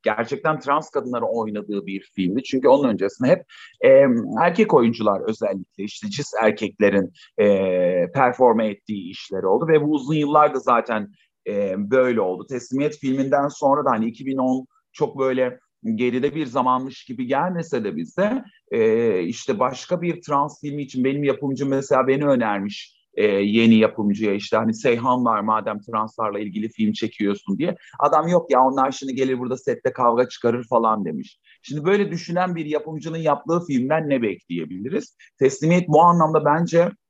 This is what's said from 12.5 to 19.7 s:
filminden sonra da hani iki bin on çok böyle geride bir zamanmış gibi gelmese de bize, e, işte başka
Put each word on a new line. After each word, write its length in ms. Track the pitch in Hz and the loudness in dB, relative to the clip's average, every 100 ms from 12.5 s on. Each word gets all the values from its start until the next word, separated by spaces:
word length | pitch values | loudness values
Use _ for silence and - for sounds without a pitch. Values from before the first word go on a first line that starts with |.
| 123 - 135 151 151 | -12 -6 -4 -4 -4
filminden 500 | 135 135 135 143 143 | -4 -2 0 0 0
sonra 380 | - 143 143 139 | -2 0 2 0
da 40 | |
hani 140 | 113 113 | 0 -2
iki 200 | 117 131 | -6 -8
bin 120 | 135 | -2
on 300 | 131 131 127 _ _ | -2 -2 -6 _ _
çok 280 | - 139 135 | -4 -4 0
böyle 400 | 131 127 123 127 _ _ 113 110 | -2 0 -2 -4 _ _ -6 -2
geride 400 | 123 123 143 151 | 0 0 -2 -4
bir 100 | 139 | -4
zamanmış 600 | 131 127 127 131 131 - | -2 0 0 -4 -14 -14
gibi 200 | 120 123 | -10 -4
gelmese 580 | 135 175 175 165 127 | -2 -2 -4 -4 -4
de 120 | 104 80 | -4 -6
bize, 480 | 85 - 208 262 - _ _ | -8 -2 -2 -2 -8 _ _
e, 480 | 120 110 113 117 92 | 0 2 2 2 0
işte 360 | 87 117 - 110 | -4 -6 -6 -2
başka 420 | 127 | -2